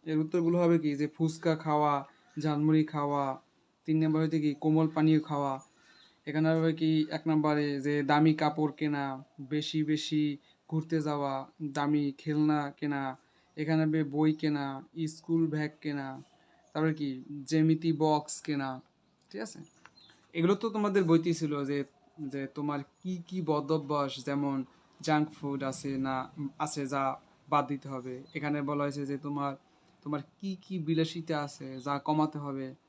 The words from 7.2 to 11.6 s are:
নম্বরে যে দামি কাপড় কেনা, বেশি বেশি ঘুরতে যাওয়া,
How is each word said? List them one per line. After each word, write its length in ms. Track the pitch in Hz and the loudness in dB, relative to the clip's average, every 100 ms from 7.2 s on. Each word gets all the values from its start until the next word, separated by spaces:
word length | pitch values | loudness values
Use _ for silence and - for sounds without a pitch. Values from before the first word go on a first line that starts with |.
| 160 | 0
নম্বরে 360 | 156 151 151 147 143 139 | 2 2 2 0 -2 0
যে 80 | 147 143 | 0 4
দামি 220 | 147 160 156 | 6 6 6
কাপড় 320 | 151 151 151 139 | 0 0 -2 0
কেনা, 260 | 151 143 139 135 147 - 135 | -2 -2 -4 -8 -14 -16 -6
বেশি 280 | 151 147 160 151 | -4 -2 -2 0
বেশি 320 | 151 - 151 151 143 _ _ _ | 0 0 0 -2 -4 _ _ _
ঘুরতে 280 | 160 156 165 151 | -4 -2 -2 0
যাওয়া, 280 | 147 139 135 135 _ | -2 -2 -4 -8 _